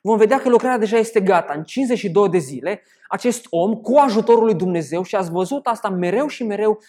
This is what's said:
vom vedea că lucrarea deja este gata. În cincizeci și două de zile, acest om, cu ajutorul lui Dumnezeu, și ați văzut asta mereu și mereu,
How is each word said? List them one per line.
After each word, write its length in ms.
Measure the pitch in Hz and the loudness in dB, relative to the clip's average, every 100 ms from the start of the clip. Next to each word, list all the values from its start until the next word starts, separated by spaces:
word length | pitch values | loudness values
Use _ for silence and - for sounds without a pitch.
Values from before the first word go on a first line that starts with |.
vom 140 | 190 220 | -2 2
vedea 240 | 214 262 | 4 4
că 80 | 262 | 2
lucrarea 300 | 233 247 247 | 2 2 0
deja 180 | 208 226 | 0 0
este 240 | 220 220 | 0 0
gata. 320 | 190 180 - 147 | 2 2 0 -8
În 80 | |
cincizeci 340 | 156 - 262 240 | -8 -4 -2 -2
și 120 | 202 | 0
două 180 | 165 202 | 2 2
de 100 | 180 | 0
zile, 440 | 135 135 143 202 _ _ _ | -2 -8 -8 -8 _ _ _
acest 380 | 190 247 233 - | -4 -2 -4 -4
om, 240 | 170 185 | -2 0
cu 220 | 226 - 269 | -2 0 2
ajutorul 480 | 277 214 220 226 | 4 2 4 4
lui 100 | 226 | 4
Dumnezeu, 480 | 180 185 170 143 165 | 0 -2 -2 -4 -6
și 140 | 185 208 | -4 -4
ați 140 | 175 | -2
văzut 360 | 170 185 285 269 | -4 -4 -4 -4
asta 220 | 220 208 | -4 -4
mereu 380 | 185 175 202 294 | -2 -2 -2 -4
și 180 | - | -6
mereu, 340 | 226 202 214 214 | -6 -2 -2 -2